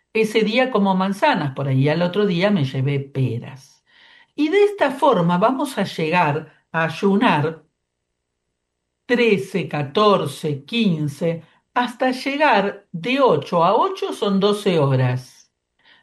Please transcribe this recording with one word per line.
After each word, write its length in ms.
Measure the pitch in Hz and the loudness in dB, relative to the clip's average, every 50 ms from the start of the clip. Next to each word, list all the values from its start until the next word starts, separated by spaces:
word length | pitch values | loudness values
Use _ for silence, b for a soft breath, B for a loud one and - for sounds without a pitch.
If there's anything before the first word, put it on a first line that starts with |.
| _ _ - | _ _ -2
Ese 300 | 220 220 214 - 226 208 | -2 -2 0 0 0 0
día 280 | 202 220 254 262 262 | 0 2 0 0 0
como 240 | 254 208 196 196 185 | 0 0 0 0 0
manzanas, 580 | 185 190 196 196 - - 302 262 190 151 143 131 | 0 0 -2 -2 0 0 0 2 0 -2 -4 -4
por 140 | - 139 139 | -4 -4 -2
ahí 220 | 131 131 135 147 | 0 2 2 2
al 120 | 156 170 | 2 0
otro 240 | 175 180 175 202 208 | 0 -2 0 0 0
día 240 | 196 180 165 180 208 | 0 0 0 0 2
me 140 | 208 170 139 | 2 0 0
llevé 380 | 131 - 135 131 147 143 139 | -2 -2 -2 -2 -2 -2 -4
peras. 840 | 135 - - 135 131 113 113 117 - - - - - _ _ _ _ b b b b b b b b b b | -4 -6 -4 -4 -2 -2 -2 -6 -8 -12 -16 -20 -20 _ _ _ _ b b b b b b b b b b
Y 140 | b 294 311 | b -2 2
de 160 | 349 403 415 | 4 4 4
esta 280 | 415 403 - 320 277 | 2 2 0 -2 -2
forma 460 | 262 - 320 294 233 180 170 170 175 175 | 0 2 2 4 4 4 2 2 2 4
vamos 400 | 208 233 262 262 302 269 - 220 | 2 2 2 0 -4 -4 -4 -4
a 60 | 190 | -4
llegar 680 | - - - 165 156 170 180 170 147 143 160 - b b b b b | -4 -4 -4 -4 0 0 2 2 2 0 -2 -6 b b b b b
a 140 | - 160 165 | -4 -4 -4
ayunar 800 | 160 - - 202 196 196 208 254 220 170 147 135 - 165 - _ _ _ _ _ _ _ _ _ _ _ _ _ _ _ _ _ _ _ _ _ _ _ _ _ _ _ _ _ | -4 -4 -2 0 0 2 2 2 2 2 2 0 -2 -4 -8 _ _ _ _ _ _ _ _ _ _ _ _ _ _ _ _ _ _ _ _ _ _ _ _ _ _ _ _ _
trece, 640 | - 262 240 240 220 202 180 - - - 180 156 - | -2 0 2 2 2 2 2 0 -2 -6 -6 -6 -4
catorce, 960 | - 147 143 135 - 202 214 208 196 175 156 135 - - - 156 147 131 - | -6 -6 -6 -4 0 2 4 4 4 2 0 -2 -6 -6 -6 -6 -6 -6 -8
quince, 800 | - 233 233 220 196 165 151 151 147 - - 180 165 165 165 B B B B B B - | -6 -2 0 0 0 0 0 -2 -6 -6 -4 -4 -4 -4 -4 B B B B B B -4
hasta 380 | 233 254 - - - 269 254 | -2 -2 -2 -2 -2 -2 -2
llegar 760 | 254 254 - 277 277 285 311 277 233 202 190 202 - - - _ - | -2 -2 -4 -6 -2 0 2 2 4 2 2 0 -4 -8 -12 _ -12
de 260 | 165 160 240 262 277 | -8 -4 -2 0 2
ocho 440 | 269 226 170 139 - - 180 170 165 | 4 4 4 2 0 0 0 2 2
a 100 | 180 208 | 4 4
ocho 380 | 254 349 381 381 - 403 370 269 | 2 2 0 -2 -4 -6 -8 -6
son 260 | - 226 202 196 196 | -4 -2 0 0 2
doce 400 | 190 208 208 208 - 202 175 160 | 2 2 0 0 0 0 2 2
horas. 720 | 139 139 135 127 131 127 127 127 - - - _ _ _ _ _ _ _ _ _ b b b b | 2 2 2 2 0 0 -2 -4 -6 -12 -20 _ _ _ _ _ _ _ _ _ b b b b